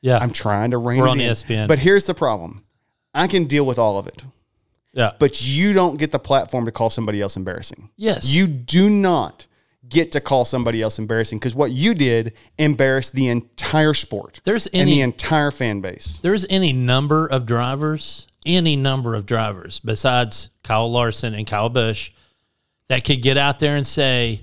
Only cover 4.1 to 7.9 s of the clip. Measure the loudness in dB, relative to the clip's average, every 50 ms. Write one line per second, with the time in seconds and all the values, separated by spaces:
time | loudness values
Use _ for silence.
4.1 | -14 -18 -20 -20 _ _ _ _ _ _ _ _ _ _ _ _ _ 0 0 0
5.1 | 2 2 2 2 2 0 -4 -2 0 2 2 4 4 4 4 2 0 -2 -4 -2
6.1 | -2 -4 -2 2 2 2 2 0 -2 -2 -2 -2 -2 -2 -2 -2 0 -2 -4 -4
7.1 | -2 -4 -4 -4 -6 -6 -8 -8 -8 -8 -10 -14 -16 -16 -20 -20